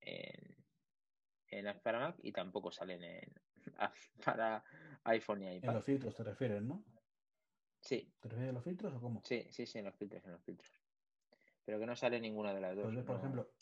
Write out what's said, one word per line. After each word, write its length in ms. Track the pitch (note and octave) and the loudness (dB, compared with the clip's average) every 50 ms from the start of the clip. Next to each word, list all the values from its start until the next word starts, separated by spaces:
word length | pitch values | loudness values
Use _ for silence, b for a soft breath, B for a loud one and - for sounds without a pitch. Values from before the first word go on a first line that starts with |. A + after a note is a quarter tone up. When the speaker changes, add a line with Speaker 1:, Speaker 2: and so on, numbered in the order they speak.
Speaker 1:
en, 560 | - - G1+ G1+ - - - - - - - - - _ _ _ _ _ _ _ _ _ _ _ _ _ _ _ _ - | -8 -6 -6 -4 -6 -8 -10 -12 -14 -16 -18 -20 -20 _ _ _ _ _ _ _ _ _ _ _ _ _ _ _ _ -8
en 180 | G2+ G2+ G2+ G2+ | -6 -2 -2 -2
apps 120 | G2+ - | -2 0
para 180 | - A#2 A2+ A#2 | 0 2 2 2
Mac 180 | C3+ E3 F3+ - | 2 0 -2 -4
y 100 | - G#2+ | -6 -4
tampoco 400 | G#2 - F2+ F#2 F2 G#2 F2+ F2 | -2 -2 -2 0 -2 -2 -2 -4
salen 320 | - - F2+ F#2 F2+ F2 F2 | -4 -4 -4 -4 -4 -6 -8
en 280 | E2+ E2+ F2+ - - - - _ _ _ | -8 -10 -10 -12 -14 -16 -18 _ _ _
<laughs> 220 | - - - - - | -18 -16 -12 -2 0
apps 320 | G#2 G2 - - - - _ - - | 0 0 0 -4 -18 -20 _ -2 2
para 400 | - - A2+ A2+ A2+ A2 G#2+ - B B B B B C#3+ B B | 2 4 4 4 4 4 2 -2 B B B B B -14 B B
iPhone 380 | - A2+ A2 - - G#2 G2 | 6 6 6 6 2 0 0
y 40 | G2 | 0
Speaker 2:
En 80 | F#2 F2+ | -4 -4
Speaker 1:
iPad. 200 | F2+ A2 A#2+ A2+ | -2 2 2 2
Speaker 2:
los 100 | G#2+ - | 4 4
filtros 320 | C#3 C#3 C3+ C3 A2+ - | 4 4 4 4 0 -2
te 80 | - A2 | -2 -2
refieres, 380 | G#2+ G2+ - C3+ A2+ G#2 G#2 | -2 0 2 2 4 4 2
¿no? 220 | G#2+ B2+ E3 G#3 - - - - _ _ _ _ _ _ _ _ _ _ _ _ _ _ _ _ | 2 0 -2 -2 -6 -10 -20 -20 _ _ _ _ _ _ _ _ _ _ _ _ _ _ _ _
Speaker 1:
Sí. 320 | - - B2+ A2 - - - _ | -2 0 0 0 0 -2 -12 _
Speaker 2:
¿Te 80 | - A#2 | -8 -4
refieres 220 | A2 A#2+ B2+ C3 | -2 0 0 0
a 40 | B2+ | 0
los 100 | B2 - | -2 -2
filtros 280 | F3 F3+ F#3 G#3+ F3+ | -2 -2 -2 -2 -4
o 80 | C3+ A#2+ | -2 -2
cómo? 220 | A#2+ A#2+ A2+ G#2+ - | -2 -2 -2 -2 -2
Speaker 1:
Sí, 220 | - B2+ A2+ - - | 0 0 0 0 -2
sí, 160 | - - A#2+ | -6 -6 -6
sí, 120 | - - A2+ | -4 -4 -4
en 60 | G2+ | -4
los 100 | G2 - | -6 -6
filtros, 300 | - G#2 G2 - F2+ - | -6 -6 -6 -8 -10 -10
en 80 | F#2+ | -12
los 100 | F2 F2 | -12 -10
filtros. 380 | - - F2+ - - - _ _ _ _ _ _ _ _ _ _ _ _ b b b b b b b | -8 -10 -10 -10 -12 -20 _ _ _ _ _ _ _ _ _ _ _ _ b b b b b b b
Pero 120 | - G#2+ G#2+ | -2 0 0
que 80 | A2 | 0
no 100 | A#2+ A#2+ | 0 2
sale 240 | - C3+ A#2+ A#2+ A#2 | 2 4 4 4 4
ninguna 320 | A2+ A2 G#2+ G#2+ G#2+ G2+ | 2 0 0 0 2 2
de 80 | G2 G2 | 2 2
las 160 | F#2+ F#2 F#2 | 0 0 0
dos, 80 | G2+ G#2 | 0 0
Speaker 2:
Pues 120 | A2 A2+ | 0 0
ves, 80 | B2+ B2+ | 0 0
por 80 | - B2+ | 0 0
Speaker 1:
no. 60 | A#2+ | 0
Speaker 2:
ejemplo, 340 | C#3 C3+ C3 D#3+ F3 - - _ | 0 0 0 0 -2 -4 -8 _